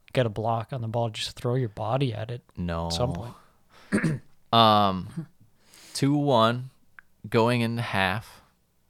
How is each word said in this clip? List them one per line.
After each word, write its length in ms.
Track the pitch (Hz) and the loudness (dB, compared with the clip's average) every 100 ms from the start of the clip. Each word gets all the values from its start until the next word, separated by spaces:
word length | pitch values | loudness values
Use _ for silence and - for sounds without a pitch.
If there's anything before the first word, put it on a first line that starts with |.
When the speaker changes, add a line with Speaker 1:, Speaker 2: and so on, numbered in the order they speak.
| _ | _
Speaker 1:
get 120 | - 117 | 0 0
a 20 | |
block 420 | 104 110 117 117 | 0 -2 -2 -4
on 100 | 135 | -6
the 60 | 117 | -4
ball. 220 | 117 117 | -2 -2
Just 260 | 107 - - | -4 -10 -6
throw 200 | 123 127 | -2 0
your 140 | 120 | -2
body 440 | - 107 131 139 | -4 -2 0 0
at 160 | 107 110 | -2 -8
it 140 | 120 - - | -10 -14 -8
Speaker 2:
No. 320 | 87 82 85 | -4 -2 -2
Speaker 1:
at 60 | |
some 200 | 85 123 | -2 -2
point. 200 | - 113 - _ _ _ - - | -4 -10 -16 _ _ _ -20 -6
Speaker 2:
<clears throat> 640 | 202 160 147 - - _ | -2 0 -2 -8 -20 _
Um, 760 | 117 113 107 101 92 101 - 156 _ - _ _ - - - | 4 6 6 4 0 -6 -10 -14 _ -20 _ _ -20 -16 -2
two 200 | 139 147 | 0 2
one 540 | 143 120 110 123 131 - _ - _ _ 110 | 2 4 4 2 -6 -16 _ -20 _ _ -2
going 340 | 120 113 123 | 2 4 2
into 200 | 117 117 | 0 -2
half 600 | 110 101 95 98 - - _ _ _ _ _ | -4 0 0 0 -8 -18 _ _ _ _ _